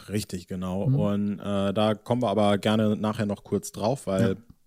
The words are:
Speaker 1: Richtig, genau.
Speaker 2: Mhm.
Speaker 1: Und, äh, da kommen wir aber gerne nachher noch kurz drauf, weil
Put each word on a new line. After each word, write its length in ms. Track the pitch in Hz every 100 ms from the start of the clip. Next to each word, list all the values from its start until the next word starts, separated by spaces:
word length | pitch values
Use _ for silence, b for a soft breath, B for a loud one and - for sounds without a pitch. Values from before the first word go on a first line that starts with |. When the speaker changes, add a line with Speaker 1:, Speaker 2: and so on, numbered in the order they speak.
| -
Speaker 1:
Richtig, 380 | 104 - 90 -
genau. 400 | 92 92 92 101
Speaker 2:
Mhm. 60 |
Speaker 1:
Und, 440 | 131 104 101 101 101
äh, 340 | 101 101 98
da 200 | 98 107
kommen 280 | 104 - 123
wir 80 | 113
aber 280 | 101 104 101
gerne 380 | 107 107 107 101
nachher 300 | 104 107 104
noch 180 | 101
kurz 260 | - 101 -
drauf, 340 | 98 104 135 -
weil 300 | 95 95 95 - -